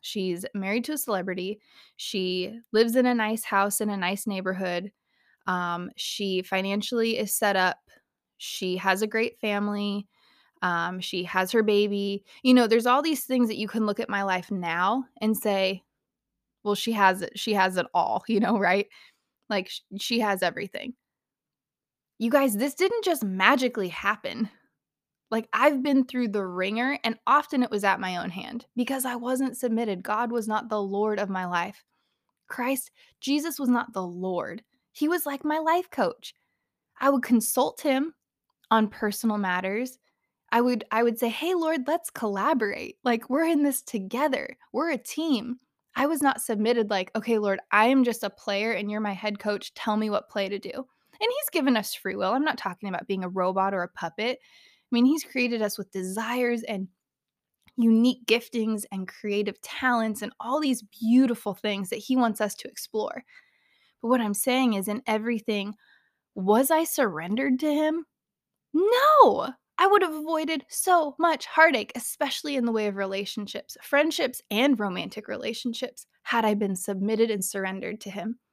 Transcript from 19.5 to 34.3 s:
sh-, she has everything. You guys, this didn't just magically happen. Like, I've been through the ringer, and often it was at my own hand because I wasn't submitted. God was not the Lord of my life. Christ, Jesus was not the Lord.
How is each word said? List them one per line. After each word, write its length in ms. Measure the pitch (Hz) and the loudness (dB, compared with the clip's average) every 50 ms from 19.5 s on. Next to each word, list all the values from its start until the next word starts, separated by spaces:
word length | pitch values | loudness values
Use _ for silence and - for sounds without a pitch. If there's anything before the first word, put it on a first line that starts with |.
| 220 196 190 - | -4 -4 -4 -4
sh-, 120 | - - _ _ 196 196 | -12 -16 _ _ -12 -8
she 220 | - - 240 226 | -6 -2 -2 0
has 240 | 220 208 196 185 190 | 0 0 0 0 0
everything. 500 | 175 - - 170 190 _ - - 254 247 _ _ _ _ _ _ _ _ _ _ _ _ _ _ _ _ _ _ _ _ _ _ _ _ _ | -2 -2 -4 -10 -10 _ -12 -12 -12 -12 _ _ _ _ _ _ _ _ _ _ _ _ _ _ _ _ _ _ _ _ _ _ _ _ _
You 100 | 220 233 | -2 2
guys, 260 | 226 285 277 269 202 | 2 4 4 2 2
this 200 | 202 240 285 269 | 0 -2 -2 0
didn't 280 | - 359 392 466 466 415 | 0 0 0 2 0 0
just 200 | 381 330 269 220 | 0 0 0 -2
magically 680 | 196 185 185 185 208 269 269 254 247 - 226 196 180 | -4 0 4 4 4 6 4 2 0 0 -2 -4 -4
happen. 600 | 160 - - 196 214 - _ - - 117 214 - _ _ _ _ _ _ _ _ _ _ _ _ _ _ _ _ | -4 -4 -2 -2 -2 -2 _ -8 -4 -4 -4 -4 _ _ _ _ _ _ _ _ _ _ _ _ _ _ _ _
Like, 160 | 226 226 220 _ - | -4 -4 -4 _ -2
I've 280 | 208 247 294 294 269 | 4 4 4 4 4
been 240 | 254 294 277 269 254 | 0 4 4 4 2
through 240 | 254 - 247 247 226 | 2 -2 -4 -4 -2
the 160 | 196 208 196 | -2 -2 -4
ringer, 540 | 185 180 180 185 196 208 226 240 262 285 - - | -4 -2 -2 -2 -2 -2 -2 -2 -2 -2 -2 -4
and 140 | 226 220 - _ | -6 -6 -4 _
often 380 | - 254 294 294 - - 269 247 | 2 2 2 2 0 0 0 0
it 80 | 226 | 0
was 120 | - 208 196 | 0 0 2
at 160 | 202 196 196 | 2 2 2
my 180 | 190 185 180 175 | -2 -6 -4 -4
own 120 | 175 185 | -6 -6
hand 360 | 170 190 - - - 240 - _ _ | -8 -10 -12 -10 -12 -12 -14 _ _
because 300 | 240 247 - 269 269 254 | -4 -2 -2 -2 -4 -4
I 100 | 254 240 | -4 -6
wasn't 420 | 240 240 240 262 254 269 262 247 - | -6 -2 -2 -2 0 0 -2 -4 -4
submitted. 460 | - 247 226 226 233 220 196 180 185 | -2 -2 0 0 0 -2 -4 -6 -4
God 280 | - 208 214 240 233 | -4 -2 -2 -2 -2
was 160 | 233 240 214 214 | -2 -4 -2 -2
not 220 | 214 214 208 226 | -2 -4 -2 -2
the 120 | 220 214 | -4 -2
Lord 380 | 202 196 196 196 214 214 214 208 | -2 -2 -2 0 0 0 0 -2
of 100 | 208 190 | -2 -4
my 160 | 196 185 185 | -4 -6 -4
life. 380 | 180 180 170 175 196 202 - _ _ _ _ _ _ _ _ _ _ _ _ _ _ | -2 -2 -4 -4 -4 -8 -16 _ _ _ _ _ _ _ _ _ _ _ _ _ _
Christ, 440 | - - 233 254 269 262 - - _ _ - _ _ _ | -8 -4 -2 -2 -2 -4 -6 -10 _ _ -20 _ _ _
Jesus 380 | - 262 277 302 285 339 302 - | -4 -2 -2 0 0 -4 -6 -2
was 100 | 285 247 | 2 2
not 240 | 247 240 - - 226 | 2 2 0 -2 -6
the 100 | 196 185 | -6 -6
Lord. 600 | 180 175 175 185 190 | -6 -8 -6 -4 -4